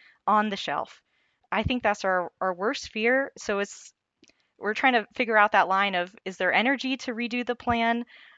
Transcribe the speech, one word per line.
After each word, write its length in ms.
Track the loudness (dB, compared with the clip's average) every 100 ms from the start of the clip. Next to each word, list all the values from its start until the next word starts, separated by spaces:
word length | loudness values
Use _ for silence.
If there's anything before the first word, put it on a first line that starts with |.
| -20 _ 0
on 220 | 2 2
the 80 | -2
shelf. 440 | -6 -6 -6 -12 _ _ _ _ -6
I 120 | -2
think 200 | -2 0
that's 220 | 0 0 0
our, 260 | 0 -2 -4
our 120 | -4
worst 380 | -2 -2 -4 -6
fear. 400 | -2 0 2 0 -6
So 220 | -4 -2
it's, 340 | -4 -8 -20 _ _ _ _ _ _ -8
we're 160 | -6
trying 200 | 0 4
to 120 | 2 0 -4
figure 220 | 2 4
out 140 | 6
that 160 | 6 4
line 280 | 2 0 0
of, 200 | -4 -8
is 140 | -12 -4
there 160 | 0
energy 420 | 2 2 0 -2 -6
to 180 | -6
redo 320 | -6 -4 -4 -4
the 100 | -4
plan? 500 | -2 0 0 0 -4 -14 -20